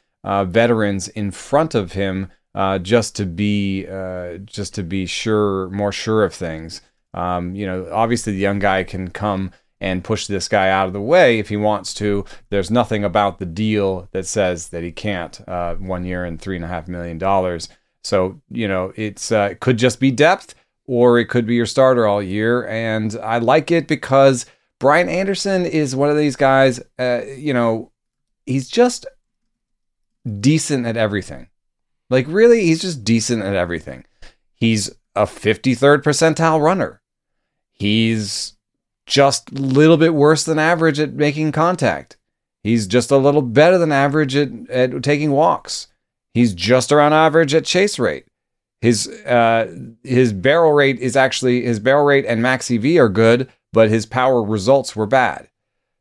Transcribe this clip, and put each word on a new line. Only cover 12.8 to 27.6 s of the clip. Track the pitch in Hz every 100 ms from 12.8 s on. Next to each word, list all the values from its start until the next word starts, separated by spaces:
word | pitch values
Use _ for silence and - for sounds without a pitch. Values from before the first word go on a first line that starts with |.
| 110 110
about | 101 101 101 -
the | 90
deal | 85 110 104 98 90 92
that | 95 90
says | 107 92 87 -
that | 85
he | 85
can't, | 82 107 92 82 - -
uh, | 90 87
one | 87 95 90
year | 90 90
and | 90 82
three | 101 92
and |
a | 85
half | 87 85
million | 87 87 82
dollars. | 95 98 92 85 - _ _ _
So, | - 101 92 95 _
you | 120 107
know, | 95 92
it's, | 101 107 101 -
uh, | 110 101
it | 92
could | - 117
just | 123 113
be | 135
depth, | 123 156 190 - - _ _ -
or | 123 123 120
it | 110
could | 123 113
be | 120
your | 117
starter | - 131 123 107
all | 101
year. | 95 101 110 123 101
And | 110 113 110 110 113
I | 107 120
like | 117 156 147
it | 170 139
because | 156 - 135 135 127 - _ _ _
Brian | 135 156 180
Anderson | 175 196 190 196 190 175
is | 156 143 131
one | 143
of | 147
these | 147 143
guys, | 135 135 135 127 - -
uh, | 123 120 104 135
you | 151
know, | 123